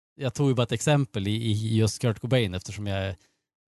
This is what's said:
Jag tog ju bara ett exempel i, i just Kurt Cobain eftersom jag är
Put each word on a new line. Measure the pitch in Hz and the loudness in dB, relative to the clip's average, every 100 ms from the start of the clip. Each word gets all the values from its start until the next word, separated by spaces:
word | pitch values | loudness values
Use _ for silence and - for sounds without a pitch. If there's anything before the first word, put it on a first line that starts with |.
| _ - | _ -8
Jag | 135 | -6
tog | - 139 | 0 0
ju | |
bara | 120 | 2
ett | 120 | 0
exempel | 123 - 147 135 107 98 | 0 2 2 2 -2 -2
i, | |
i | 110 113 107 110 110 | -2 0 0 2 4
just | 110 - | 4 2
Kurt | 123 104 | -2 -2
Cobain | 120 131 107 | 0 2 2
eftersom | 90 - 98 101 | -2 -8 -8 -6
jag | 98 | -4
är | 95 92 _ _ _ _ | -4 -6 _ _ _ _